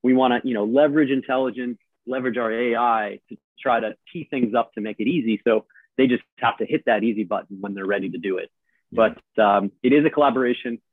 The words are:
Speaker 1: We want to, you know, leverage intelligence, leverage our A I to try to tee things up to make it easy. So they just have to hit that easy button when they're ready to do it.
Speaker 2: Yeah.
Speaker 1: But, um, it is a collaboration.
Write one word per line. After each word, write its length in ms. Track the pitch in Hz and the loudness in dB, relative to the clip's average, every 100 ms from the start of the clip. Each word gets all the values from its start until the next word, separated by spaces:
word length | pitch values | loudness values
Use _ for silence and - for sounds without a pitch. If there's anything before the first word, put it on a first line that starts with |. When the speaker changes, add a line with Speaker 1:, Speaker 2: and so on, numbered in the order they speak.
Speaker 1:
We 100 | 127 | 2
want 200 | 127 127 | 4 4
to, 140 | 120 131 | 0 -2
you 60 | |
know, 120 | 113 104 | -2 0
leverage 440 | 127 147 147 139 | 2 2 2 0
intelligence, 680 | 135 127 131 131 117 123 117 _ _ - | 0 -2 -2 -2 -4 -8 -10 _ _ -10
leverage 320 | 131 127 117 | -6 -4 -4
our 140 | 113 | -4
A 240 | 113 123 117 | -2 -2 0
I 440 | 120 113 104 98 _ | 0 0 -2 -10 _
to 80 | 117 _ _ | -20 _ _
try 200 | 131 117 | -2 0
to 160 | 110 107 _ | -2 -8 _
tee 160 | 175 147 | -14 -8
things 240 | 139 120 | -2 0
up 200 | 117 113 | 0 -2
to 80 | - | -6
make 180 | 107 104 | -8 -4
it 80 | 110 | -2
easy. 320 | 170 113 107 - | 0 0 0 2
So 180 | 110 - _ _ - | 0 0 _ _ 0
they 100 | 131 | 2
just 160 | 120 _ _ | 2 _ _
have 180 | 117 - | -4 -2
to 80 | 107 | -4
hit 180 | 156 - | -2 0
that 160 | 107 | 0
easy 200 | 110 107 | 0 -2
button 380 | 92 98 - 98 | -2 -4 -6 -12
when 120 | 101 98 | -10 -8
they're 100 | 95 | -4
ready 240 | 101 95 | -2 -4
to 80 | 87 | -6
do 200 | 95 92 | -4 -4
it. 120 | - _ _ _ _ | -6 _ _ _ _
Speaker 2:
Yeah. 220 | 110 110 - _ - | 0 0 0 _ 2
Speaker 1:
But, 40 | |
um, 300 | 104 101 101 _ | 4 4 0 _
it 120 | 127 | 2
is 100 | 147 156 | 4 4
a 40 | |
collaboration. 720 | 151 143 127 123 123 123 117 _ | 2 2 2 -2 -2 -6 -10 _